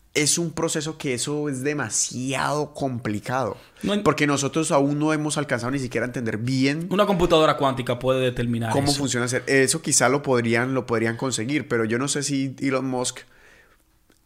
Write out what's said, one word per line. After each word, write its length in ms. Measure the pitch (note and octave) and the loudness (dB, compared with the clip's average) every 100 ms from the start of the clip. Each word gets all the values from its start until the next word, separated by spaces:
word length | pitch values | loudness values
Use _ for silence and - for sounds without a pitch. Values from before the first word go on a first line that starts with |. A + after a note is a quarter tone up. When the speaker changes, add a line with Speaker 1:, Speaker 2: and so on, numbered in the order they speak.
| _ | _
Speaker 1:
es 260 | - D3 - | 0 2 0
un 120 | E3+ | -2
proceso 460 | D3 D#3+ D#3+ D3+ D#3 | -2 -4 -4 -6 -6
que 160 | D3 | -4
eso 340 | B2 - D3 D3 | -4 -4 -4 -4
es 140 | C3 | -4
demasiado 1120 | C#3 D3 A#2 - - A#2 C3 C3 C#3 D3 C#3+ | -4 -2 -2 -2 -4 -4 -4 -2 0 -2 -4
complicado. 840 | - C#3 A#2+ A#2+ G#2 - B2+ A2+ - - - | -4 -4 -2 -4 -4 -2 -2 -2 -6 -14 -6
Speaker 2:
No 100 | F#3+ | -2
en- 80 | G#3 | 2
Speaker 1:
Porque 240 | G3+ C#3+ D3 | 2 2 2
nosotros 460 | C#3+ C#3 D#3+ D3+ | 2 0 0 2
aún 260 | C#3 C#3 D3 | 4 2 2
no 160 | D3+ | 0
hemos 240 | D#3 D3+ D3+ | 0 -2 -2
alcanzado 320 | C#3 B2 A#2 | -2 -2 -2
ni 60 | C#3 | -4
siquiera 280 | B2 A#2 B2 | -2 -2 -2
a 20 | |
entender 300 | C3 A2+ G#2+ | -4 -4 -2
bien 500 | B2 C3 C3+ D3+ F3 | 0 2 2 0 -2
Speaker 2:
Una 160 | F#3+ G3+ | 0 2
computadora 500 | F#3+ F3 D#3+ D#3 C#3+ | 2 4 6 4 4
cuántica 440 | C#3 B2+ A#2+ B2 | 0 0 -4 -2
puede 220 | B2+ C3 | 0 2
determinar 500 | B2+ B2 A#2+ A#2 A2+ | 2 0 -2 -2 0
Speaker 1:
cómo 160 | C#3 C#3+ | 0 2
Speaker 2:
eso. 100 | C#3 | 0
Speaker 1:
funciona 300 | C3+ A#2+ A#2+ | 0 -2 0
hacer. 160 | B2 - | -2 2
Eso 380 | C3+ C3 D#3+ | 4 4 2
quizá 260 | D#3+ - B2 | 0 4 4
lo 140 | C#3+ | 2
podrían, 500 | D3 B2 A#2 A#2 B2+ | 2 2 2 2 2
lo 140 | C3 B2 | -2 0
podrían 300 | A2+ A2+ A#2 | 0 0 -2
conseguir, 500 | C3+ A2+ A2+ D3 A2 | -4 -2 -2 -2 0
pero 180 | A#2+ A2+ | 0 0
yo 140 | A#2 | 0
no 80 | C#3+ | -2
sé 160 | D3 | -2
si 320 | C#3 C#3 C3+ B2+ | -2 -2 -4 -2
Elon 240 | C#3 C3 C3 | -2 0 -2
Musk, 340 | B2+ B2+ - - - - - _ _ _ _ _ _ | -2 -4 -6 -16 -20 -20 -20 _ _ _ _ _ _